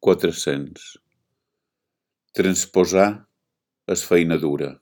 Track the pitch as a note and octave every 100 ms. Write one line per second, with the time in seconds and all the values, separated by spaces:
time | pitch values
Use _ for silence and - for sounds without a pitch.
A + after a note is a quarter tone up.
0 | - F#2 F2+ E2 - C#2+ C#2 - - -
1 | _ _ _ _ _ _ _ _ _ _
2 | _ _ _ - F#2+ F2+ - - F2 F#2
3 | G2+ G#2 _ _ _ _ _ _ - F2+
4 | - F2 E2 D#2+ D#2 D2 C#2+ C2+